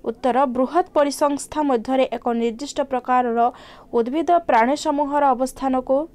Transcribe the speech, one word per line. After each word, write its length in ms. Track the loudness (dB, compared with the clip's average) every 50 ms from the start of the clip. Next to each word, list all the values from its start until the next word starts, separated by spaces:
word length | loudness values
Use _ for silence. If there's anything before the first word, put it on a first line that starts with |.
| -6 -8
ଉତ୍ତର, 280 | -8 -2 -2 0 2 2 0 0 2
ବୃହତ୍ 340 | -2 -2 2 2 -2 -2 0 0
ପରିସଂସ୍ଥା 640 | 0 2 2 0 0 0 0 0 -2 -6 -8 -4 -2 0 0
ମଧ୍ୟରେ 360 | 0 0 0 0 0 0 0 0 -2
ଏକ 80 | -6 -4 -2 -2 0
ନିର୍ଦ୍ଦିଷ୍ଟ 380 | -2 -2 -2 -4 -10 -8 -6 -6 -4 -4
ପ୍ରକାରର 480 | -4 -6 -2 0 0 2 2 0 0 2 0 0 0 -6 -20 -20 -20 -20 -18 -4 -2
ଉଦ୍ଭିଦ 320 | -2 0 0 -2 -2 2 2 2 2 2 2
ପ୍ରାଣୀ 260 | 2 4 4 2 0 -2 -2
ସମୂହର 400 | -2 0 0 -2 0 0 2 2 2 2
ଅବସ୍ଥାନକୁ 640 | 0 -2 -4 -4 -4 -4 -2 -2 -2 0 0 0 0 0 -4